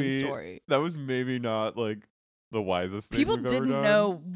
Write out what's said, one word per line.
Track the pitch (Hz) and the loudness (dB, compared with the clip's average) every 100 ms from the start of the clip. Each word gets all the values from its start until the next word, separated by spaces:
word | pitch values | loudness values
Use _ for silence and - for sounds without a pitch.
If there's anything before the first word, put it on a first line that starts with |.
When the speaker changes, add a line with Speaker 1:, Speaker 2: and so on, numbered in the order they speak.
Speaker 1:
maybe, | 135 135 | 2 0
Speaker 2:
story. | 139 139 82 92 - | -2 -4 -8 -14 0
Speaker 1:
that | 139 | 2
was | 165 160 | 2 -4
maybe | 135 127 127 127 | -2 -2 0 -2
not, | 120 110 110 110 | 0 0 0 -2
like, | 113 107 - _ _ _ _ | -2 -4 -10 _ _ _ _
the | 110 | -4
wisest | 95 90 92 101 - | 0 0 0 -4 -4
thing | - | 0
Speaker 2:
People | 302 453 | 2 2
Speaker 1:
we've | 254 | 0
ever | |
Speaker 2:
didn't | - 262 | 0 2
Speaker 1:
done. | 247 | 2
Speaker 2:
know | 208 208 208 175 165 | 4 4 4 -2 -8